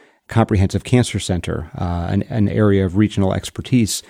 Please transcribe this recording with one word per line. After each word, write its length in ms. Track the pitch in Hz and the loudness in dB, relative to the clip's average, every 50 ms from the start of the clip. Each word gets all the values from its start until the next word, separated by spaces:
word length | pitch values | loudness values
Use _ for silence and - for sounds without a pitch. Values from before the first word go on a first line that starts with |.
| _ _ _ _ _ | _ _ _ _ _
comprehensive 580 | - - 113 110 - 113 95 101 90 - 95 - | -2 0 0 2 2 2 2 2 2 0 -4 -2
cancer 340 | - 127 123 117 - - 92 | 2 2 2 2 2 -2 -6
center, 520 | - - 92 85 - - 80 - 82 - - | -4 -2 -4 -4 -4 -4 -6 -6 -8 -8 -8
uh, 300 | - 92 87 87 87 85 92 | -6 -4 -4 -4 -4 -2 -2
an, 140 | 98 98 - - | -2 -2 -2 -2
an 180 | - 113 101 101 | 0 0 0 2
area 380 | - 110 107 104 98 95 95 | 2 2 4 4 4 4 2
of 100 | 87 87 | 2 2
regional 380 | 104 107 101 - 101 98 92 98 | 2 2 2 2 0 0 0 0
expertise 680 | 92 - - - - - - 131 120 107 - - - - - | -2 -4 -8 -10 -10 -4 0 2 2 2 0 -2 -8 -10 -14